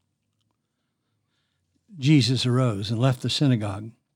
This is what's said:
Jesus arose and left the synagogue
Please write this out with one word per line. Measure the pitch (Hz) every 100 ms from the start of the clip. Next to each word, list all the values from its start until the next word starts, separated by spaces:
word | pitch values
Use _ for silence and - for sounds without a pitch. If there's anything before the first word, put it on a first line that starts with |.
| _ _ _ _ _ _ _ _ _ _ _ _ _ _ _ _ _ _ _ 190
Jesus | 135 151 120 123 127
arose | 123 127 98 104
and | 113
left | 131 127
the | 127
synagogue | - 143 120 104 98 110 - _